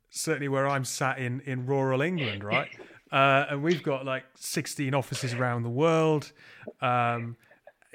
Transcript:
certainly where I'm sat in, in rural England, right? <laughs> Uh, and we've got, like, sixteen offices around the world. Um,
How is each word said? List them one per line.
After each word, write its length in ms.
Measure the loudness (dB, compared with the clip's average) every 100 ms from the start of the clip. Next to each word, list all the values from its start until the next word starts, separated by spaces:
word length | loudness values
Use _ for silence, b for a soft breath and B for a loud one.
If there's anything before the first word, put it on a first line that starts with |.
| _
certainly 380 | -6 -2 -2 0
where 180 | 2 2
I'm 180 | 0
sat 340 | -2 -2 -2 0
in, 220 | -2 -4 -4
in 180 | -4
rural 380 | 0 0 2 2
England, 400 | 0 0 -2 -4
right? 260 | -2 -2 -2
<laughs> 40 | -10 B B -2
Uh, 340 | 4 6 6 2
and 120 | -2
we've 220 | 0 0
got, 200 | 0 -4
like, 200 | -2 -6 -8
sixteen 580 | -14 -6 -4 -4 -4 0
offices 400 | 0 -2 -4 -4
around 300 | 0 0 0
the 80 | -2
world. 600 | 2 4 4 4 2 -2 -16 B B B -4
Um, 560 | 0 2 2 0 -4 -10 b b -20 _ _